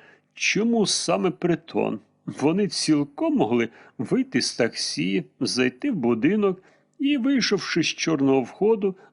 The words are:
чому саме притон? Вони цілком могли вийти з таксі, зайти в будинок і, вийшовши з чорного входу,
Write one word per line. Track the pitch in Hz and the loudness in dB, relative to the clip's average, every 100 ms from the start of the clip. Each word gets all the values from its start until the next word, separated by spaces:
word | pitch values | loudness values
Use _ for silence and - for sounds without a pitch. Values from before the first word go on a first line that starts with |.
| - _ _ | -20 _ _
чому | - - 175 233 233 190 | -6 -2 0 2 2 2
саме | - - 185 185 | 0 0 0 0
притон? | 175 175 165 - 104 110 110 - _ - | 0 0 0 -2 -2 -2 -4 -10 _ -14
Вони | - 135 175 202 | -2 0 2 0
цілком | - - 151 143 - 330 285 | 0 2 2 0 -2 0 2
могли | 113 120 117 - - - | 2 2 0 -6 -16 -10
вийти | 110 220 262 131 | -2 -2 0 -2
з | - - | -2 0
таксі, | 117 - - - 175 190 147 - | -2 -2 -8 -4 -2 -2 -4 -6
зайти | 110 92 127 123 285 | -4 0 -2 -2 -4
в | |
будинок | 196 117 117 135 214 202 180 - _ _ - | -2 0 2 2 2 0 -2 -10 _ _ -4
і, | 285 285 | -2 0
вийшовши | 247 277 - 196 - 175 | 0 0 0 -2 0 -2
з | 151 | -2
чорного | - - 151 135 135 | -2 -2 0 2 2
входу, | 117 - 208 220 196 185 - | 0 0 2 2 0 -4 -12